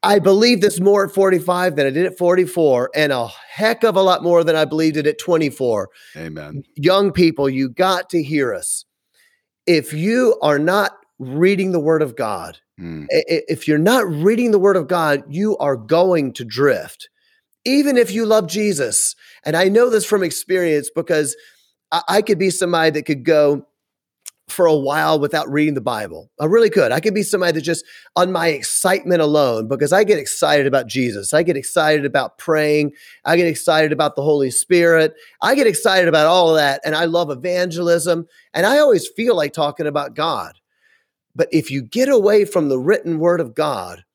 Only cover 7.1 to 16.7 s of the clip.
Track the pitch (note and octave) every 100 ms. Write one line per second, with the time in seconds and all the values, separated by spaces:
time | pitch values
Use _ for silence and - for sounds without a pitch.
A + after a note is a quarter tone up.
7.1 | F3+ E3+ D#3+ C#3 C3 C3+ A#2 F#3 F3+ F#3
8.1 | E3+ C#3 D3+ C3 F#2+ - - - _ _
9.1 | _ _ _ _ _ - E3 C#3+ D3+ F3+
10.1 | A#3+ B3+ - D3 C#3+ D#3 G3 G3 - _
11.1 | _ B2+ C#3 F3+ G3 F#3+ F3 D3 D#3+ D3
12.1 | A#2 A2+ G2 E2 F2 _ - F2 D#2+ D2+
13.1 | C#3 - D#3+ - E3 - D3+ E3+ B3+ G3+
14.1 | D3 F3 A3+ A#3+ G#3 F#3+ F#3 D3 F3+ D#3+
15.1 | C#3+ C#3 D3 G#3 G3+ C#3+ C3 G#2+ D#3+ F#3
16.1 | F3 C3+ - A#2 A2+ C#3+